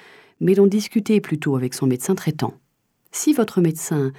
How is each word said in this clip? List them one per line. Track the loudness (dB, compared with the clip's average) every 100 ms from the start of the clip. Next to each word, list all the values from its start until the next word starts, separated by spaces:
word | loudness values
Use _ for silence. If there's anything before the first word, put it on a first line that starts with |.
| -14 -20 _ -2
mais | 2 4
d'en | 4
discuter | 2 -2 -2 0 0
plutôt | 0 -4 -2 -2
avec | -2
son | -2 0
médecin | 0 -2 -2
traitant. | -2 -4 -6 -8 _ _ _ _ _
Si | -4 0
votre | 0 0 2
médecin | 0 0 -4 -2 -2